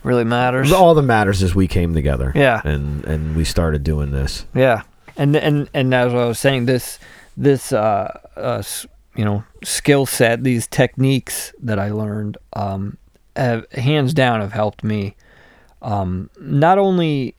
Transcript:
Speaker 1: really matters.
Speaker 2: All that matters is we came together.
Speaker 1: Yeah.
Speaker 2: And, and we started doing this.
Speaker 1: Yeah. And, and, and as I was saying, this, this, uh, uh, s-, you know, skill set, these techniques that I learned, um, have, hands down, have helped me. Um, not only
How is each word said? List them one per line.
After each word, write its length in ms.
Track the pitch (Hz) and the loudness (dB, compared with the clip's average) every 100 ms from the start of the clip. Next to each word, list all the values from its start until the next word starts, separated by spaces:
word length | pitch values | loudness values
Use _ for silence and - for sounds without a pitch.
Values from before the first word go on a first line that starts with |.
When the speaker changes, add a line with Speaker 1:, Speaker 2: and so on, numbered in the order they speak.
Speaker 1:
really 220 | 131 123 113 | 0 0 2
matters. 460 | 120 127 127 139 | 0 0 2 2
Speaker 2:
All 220 | 180 175 156 | 6 6 6
that 60 | |
matters 380 | 139 110 98 95 | 4 4 4 2
is 140 | 95 92 | 2 2
we 120 | 92 | 2
came 260 | 95 85 | 2 0
together. 400 | 80 69 65 65 - | 0 0 0 -2 2
Speaker 1:
Yeah. 260 | 135 110 73 | 2 2 -2
Speaker 2:
And, 400 | 73 71 73 - | -4 -4 -6 -4
and 300 | 78 78 78 | -4 -2 -2
we 80 | 78 | 0
started 380 | - 82 73 | 0 0 0
doing 280 | 73 73 71 | -2 -2 -2
this. 340 | 69 67 - - | -2 -4 -6 -6
Speaker 1:
Yeah. 280 | 127 131 110 - _ - - | 2 2 2 -4 _ -20 -2
And, 200 | 143 151 | 0 2
and, 320 | 156 147 143 | 2 -2 -2
and 200 | 151 131 | -2 0
as 200 | 127 123 | 2 2
I 120 | 123 120 | 0 -2
was 120 | 113 | 0
saying, 280 | 139 135 120 | 0 0 0
this, 340 | 127 - - - - - - | 0 -2 -16 -20 -20 -20 0
this, 340 | 135 131 - | 2 2 0
uh, 480 | 117 107 101 - - - - | 0 2 0 -4 -10 -18 -8
uh, 220 | 127 113 | -6 -6
s-, 260 | 98 - - _ _ - | -8 -12 -14 _ _ -4
you 80 | |
know, 220 | 107 104 - - | -2 -2 -6 -16
skill 420 | - - - 139 135 | -8 -4 2 2 2
set, 380 | - 117 117 | 0 0 2
these 240 | 131 120 - | 0 -2 -2
techniques 880 | - 127 - 135 135 - - - - | 0 0 2 0 0 -4 -12 -12 -10
that 160 | 120 104 | -6 -4
I 100 | 101 | -2
learned, 460 | 107 107 107 104 98 _ | -4 -4 -6 -8 -10 _
um, 460 | 101 101 98 101 - _ _ _ - | -8 -6 -6 -8 -12 _ _ _ -4
have, 280 | 127 113 - | -2 -2 -6
hands 420 | - 123 156 127 | -4 0 0 0
down, 280 | 151 127 113 | 2 2 0
have 100 | 98 | -4
helped 320 | 107 107 - | -4 -4 -4
me. 320 | 110 107 98 - _ - - _ _ _ | -4 -2 -4 -10 _ -20 -20 _ _ _
Um, 480 | 120 101 92 92 98 _ | -6 -4 -2 -6 -8 _
not 380 | 139 143 160 196 | -4 2 4 4
only 560 | 196 180 165 143 123 | 4 2 0 -2 -4